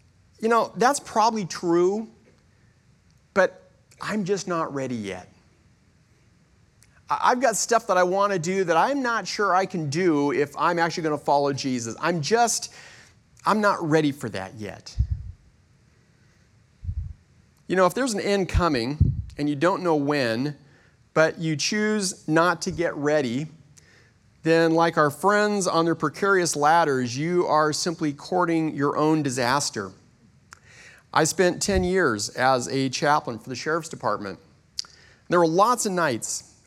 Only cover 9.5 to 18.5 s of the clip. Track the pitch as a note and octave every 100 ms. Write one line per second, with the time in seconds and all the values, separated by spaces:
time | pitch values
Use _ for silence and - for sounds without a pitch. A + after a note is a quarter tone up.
9.5 | F3+ G3 F3+ D3+ D#3 F#3 D3 C#3+ C3+ C#3+
10.5 | - D#3+ F3 E3+ F3+ D#3 D3 - D3 C#3+
11.5 | C3+ C#3 B2+ A2+ - D#3+ F3 C#3 A3+ A#3
12.5 | - - - - - - _ _ _ E3
13.5 | G#3 G#3 - D#3+ D#3+ D3 C3+ A2+ F#2+ F#2+
14.5 | A2 G2+ E2 - - - - - - _
15.5 | _ _ _ _ _ _ _ _ _ _
16.5 | _ _ _ - - - - _ _ _
17.5 | _ - F#3 F3+ A#3+ C4 G3+ F#3 G3+ F3